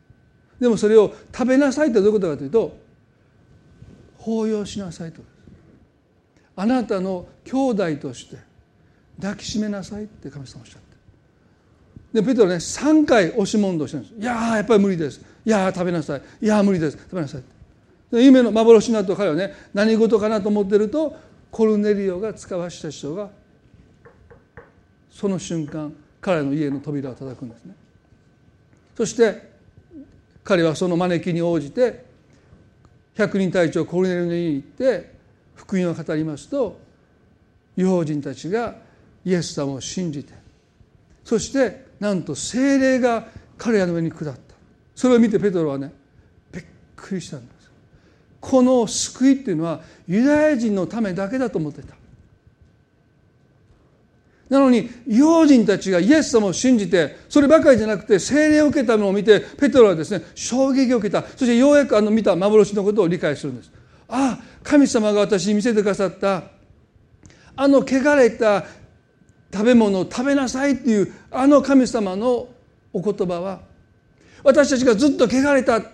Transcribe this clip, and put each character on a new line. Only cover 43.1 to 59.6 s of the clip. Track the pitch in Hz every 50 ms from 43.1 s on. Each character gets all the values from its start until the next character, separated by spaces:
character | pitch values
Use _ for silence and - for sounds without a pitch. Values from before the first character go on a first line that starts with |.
| 233 220 220 - - - - _ _
彼 | - - 233 226 202
ら | 185
の | 175 170
上 | 170
に | 165 156
下 | - - 160 147
っ | 123
た。 | - - _ - _ _ _ _ _ _ _ _
そ | - - 254
れ | 247
を | 233
見 | 233 214
て | 214 175
ペ | 185 208
ト | 180 175
ロ | 160 147
は | 135 135
ね、 | 135 139 - _ _ _ _ _ _ _ _ _ _ _
び | - 180
っ | - _ _ _ _ _ _
く | - - - 196
り | 175
し | - -
た | 160
ん | 131 117
で | 123 _ _
す。 | _ _ _ _ _ _ _ _ _ _ _ _ _ _ _ _
こ | - - 269 254
の | 254 254 262 247 233
救 | - - - - - - - 254 277
い | 269 269
っ | -
て | 214
い | 175
う |
の | 151 165
は、 | 170 151 151 - - - _ -
ユ | - 175 214 254
ダ | 285 294 302 302 311
ヤ | 294 226
人 | 233 220 202
の | 190 175
た | 170 208 233
め | 220 190 175
だ | 190 196 196
け | 254 262
だ | 262 220
と | - 180
思 | 156 147
っ |
て | - -
た。 | - - - _ _ - - _ - _ _ _ _ _ _ _ _ _ _ _ _ _ _ _ _ _ _ _ _ _ _ _ _ _ _ _ _ _ _ _ _ _ _ _ _ _ _ _ _ _ _ _ _ -
な | 254 277
の | 277 262
に、 | 247 220 - - - - -
異 | 262 208 240
邦 | 294 320 330 330 320 294
人 | 277 233 202
た | 190 190 170
ち | - 190
が | 190 170
イ | 190 220
エ | 311 311
ス | 214 - 254
様 | 220 208 190
を |
信 | 165 - - 262 254
じ | 220 196 170
て、 | 190 175 151 - - - - -
そ | - 294
れ | 285 269
ば | 311 320
か | 311 294
り | 254 214
じ | 214
ゃ |
な | 214 214
く | 175 -
て、 | - 214 170
聖 | - - 247 302 302 302
霊 | 302 302
を | 302
受 | 294 - 302
け | 240
た | 233 226 214
の | 208 196
を | 190
見 | 208 185
て、 | 220 208 175
ペ | - - - -